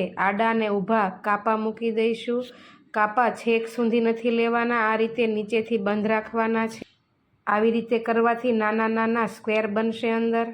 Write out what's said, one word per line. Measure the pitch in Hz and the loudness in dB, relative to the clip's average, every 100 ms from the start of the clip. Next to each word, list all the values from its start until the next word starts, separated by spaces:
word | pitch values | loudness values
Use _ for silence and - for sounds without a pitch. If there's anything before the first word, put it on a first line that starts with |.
| 180 180 | 0 0
આડા | 190 202 226 | 0 2 2
અને | 226 214 | 2 0
ઊભા | 202 190 226 190 185 | 0 2 2 2 -2
કાપા | 208 202 220 220 | -2 -2 0 0
મૂકી | 220 214 233 | -2 -4 -2
દઈશું. | 220 226 226 - 240 247 - - - _ | 0 0 -2 -4 -4 -6 -14 -20 -20 _
કાપા | 220 214 214 226 | 0 0 2 0
છેક | - 233 226 226 | 0 0 0 -2
સુધી | - 233 233 | -2 0 2
નથી | 226 226 240 | 2 0 0
લેવાના, | 233 233 233 233 240 | 0 2 0 0 0
આ | 220 220 | 2 2
રીતે | 226 226 226 | 0 0 0
નીચેથી | 214 208 226 220 233 | 0 -2 -2 0 -2
બંધ | 196 214 208 | 0 0 0
રાખવાના | 220 214 226 226 226 226 | 0 -2 -2 0 0 -2
છે. | 226 - _ _ _ _ _ - | -6 -16 _ _ _ _ _ -2
આવી | 208 226 | 2 2
રીતે | 226 226 233 | 2 0 -2
કરવાથી | 233 226 233 233 254 | 0 2 2 2 0
નાના | 220 214 220 220 | 2 2 0 0
નાના | 226 226 233 214 | 0 0 0 -2
સ્ક્વેર | - - 214 214 | -4 -2 0 0
બનશે | 208 226 226 233 | -2 -2 -2 -2
અંદર. | 226 233 226 233 | 0 0 0 -2